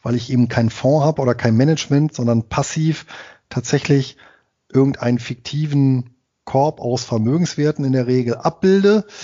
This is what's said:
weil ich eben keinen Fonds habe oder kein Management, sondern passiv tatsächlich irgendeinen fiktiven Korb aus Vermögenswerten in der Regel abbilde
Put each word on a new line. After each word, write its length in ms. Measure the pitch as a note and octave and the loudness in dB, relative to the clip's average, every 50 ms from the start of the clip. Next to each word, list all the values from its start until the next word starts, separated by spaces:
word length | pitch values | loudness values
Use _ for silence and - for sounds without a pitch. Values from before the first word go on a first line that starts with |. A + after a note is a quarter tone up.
| - | -6
weil 120 | A#2+ A#2+ | -4 -4
ich 140 | A#2 A#2 - | -4 -2 0
eben 200 | B2+ B2 B2 A2+ | 2 2 2 2
keinen 200 | A2+ A#2+ A2+ A2+ | 2 0 0 0
Fonds 360 | - - - C3 D3 D#3 C#3 | 0 0 0 2 2 2 2
habe 160 | D#3+ D#3 - | 0 0 0
oder 140 | C3+ B2 A#2+ | 0 0 0
kein 200 | A#2+ - A#2 A2 | 2 2 2 4
Management, 580 | A2+ C3 D3+ D#3+ D3 - - C#3+ C#3+ D3+ D3+ - | 4 4 4 2 0 0 0 0 2 2 0 -2
sondern 360 | - B2 A#2 A#2 A#2 A2+ - | -2 0 0 2 0 0 -2
passiv 560 | - - C#3 - - E3 D#3 D#3+ D#3 - - - - - - - - _ _ _ | -2 -4 -4 -2 -4 -2 -2 -2 -2 -4 -8 -16 -20 -20 -20 -20 -20 _ _ _
tatsächlich 680 | - B2+ A#2+ - - C#3 - - D3 C#3 B2+ - - _ - - _ _ _ _ _ _ _ _ | -8 -8 -4 -2 -2 0 2 2 2 2 2 -2 -8 _ -20 -20 _ _ _ _ _ _ _ _
irgendeinen 480 | - C3+ C3+ C#3 C3+ - - A#2+ B2 A#2 | 0 2 2 2 0 -2 -2 -2 -2 -2
fiktiven 920 | A#2+ - B2+ - - - - D3 D#3 D3+ C#3+ C#3+ C#3 C3+ C3 B2+ B2 - - _ _ _ _ _ _ | -2 -6 -12 -12 -10 -8 -6 -4 -4 0 0 2 2 2 2 0 -2 -6 -12 _ _ _ _ _ _
Korb 380 | - - C3+ C#3 D#3 D3+ - | -2 0 0 0 0 -2 -4
aus 240 | - B2 B2 A#2+ - | -4 -4 -4 -4 -4
Vermögenswerten 800 | - B2 A2+ G#2+ A#2 C#3 E3+ F3 - - - D3 D3+ D3+ - C#3+ | -4 -4 -2 0 0 0 0 0 -2 -2 -2 -2 -2 -2 -2 -2
in 80 | C3 C3 | -2 0
der 120 | C3 A#2+ | 0 0
Regel 300 | B2 B2+ B2+ B2 A#2+ A#2 | 0 0 0 0 -2 -4
abbilde 720 | - - - - - - F#3+ F#3+ G3 G3 G3+ G#3+ G#3+ G3+ - - - | -4 -4 -4 -2 0 2 2 2 4 4 2 2 2 0 -4 -10 -18